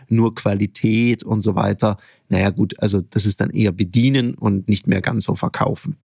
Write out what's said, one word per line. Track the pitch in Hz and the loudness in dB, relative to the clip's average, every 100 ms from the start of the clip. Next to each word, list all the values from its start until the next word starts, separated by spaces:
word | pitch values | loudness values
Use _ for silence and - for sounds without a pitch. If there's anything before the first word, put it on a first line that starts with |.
| - | -2
nur | 113 113 | 2 2
Qualität | 113 107 98 104 - 113 110 120 110 | 0 -2 0 -2 -2 0 2 2 0
und | - 110 | -2 -2
so | 110 110 | 0 0
weiter. | 101 101 110 98 - _ - | 0 0 0 -2 -10 _ -2
Naja, | 92 98 | 0 0
gut, | 95 98 - | 0 -2 -2
also | 107 98 | -2 0
das | 87 110 101 | -2 -2 -2
ist | - | -2
dann | - | -2
eher | - 107 | 0 0
bedienen | 87 92 117 127 135 120 - | 0 0 2 4 2 0 -2
und | 107 98 95 | 0 0 0
nicht | 101 - | 0 0
mehr | 95 | 0
ganz | - 113 - | 0 -2 -2
so | - | -2
verkaufen. | 175 - - - - - _ | -4 -2 -2 -4 -8 -12 _